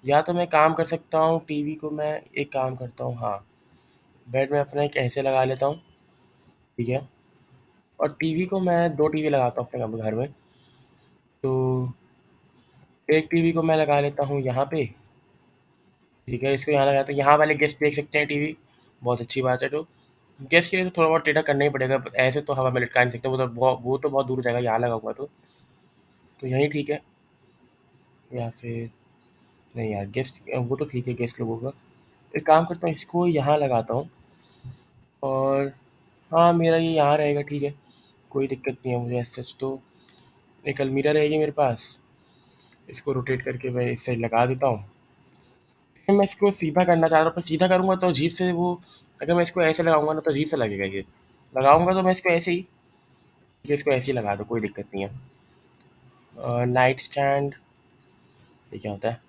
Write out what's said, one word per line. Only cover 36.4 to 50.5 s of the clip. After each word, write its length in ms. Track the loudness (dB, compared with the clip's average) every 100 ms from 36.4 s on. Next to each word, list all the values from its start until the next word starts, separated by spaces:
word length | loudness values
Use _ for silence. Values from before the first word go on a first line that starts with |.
| 6
मेरा 240 | 6 4 4
ये 140 | 2
यहाँ 260 | 2 4 4
रहेगा, 260 | 2 0
ठीक 200 | -2 -4
है, 120 | -4 -8 _ _ _ _ _
कोई 160 | -4 -2
दिक्कत 300 | -4 -6 -6
नहीं 180 | -4
है 60 | -4
मुझे 200 | -2 -4
as 60 | -4
such। 240 | -10 -14 -8
तो 200 | -8 -8 _ _ -20 -20 -20 _ _ _
एक 160 | -8 -4
अलमीरा 320 | -2 0 2
रहेगी 260 | 2 2 2
मेरे 140 | 0
पास, 480 | 2 0 0 -8 -12 _ _ _ _ _ _ _ _ -16
इसको 240 | -12 -4
rotate 300 | -4 -2 -4
करके 280 | -4 -6 -6
मैं 160 | -4 -4
इस 180 | -4 -4
side 140 | -4
लगा 240 | 0 2 2
देता 200 | 2 0
हूँ। 180 | -2 -6 _ _ _ _ -20 -20 _ _ _ _ _ 2
फिर 80 | 4
मैं 80 |
इसको 260 | 4 2 0
सीधा 320 | 0 -2 2
करना 240 | 4 4 4
चाह 100 | 4
रहा 100 | 4
हूँ, 60 |
पर 80 | 0
सीधा 260 | -4 0 2
करूँगा 260 | 4 2 0
तो 120 | 0
अजीब 240 | 0 -2
से 180 | 0 -2
वो, 280 | 0 -2 -4 -10 -20 _ _
अगर 140 | 0
मैं 80 | 2
इसको 200 | 2 2
ऐसे 200 | 2 2
लगाऊँगा 300 | 4 4 2
ना 80 | 0
तो 100 | 0
अजीब 180 | 0
सा 80 | 0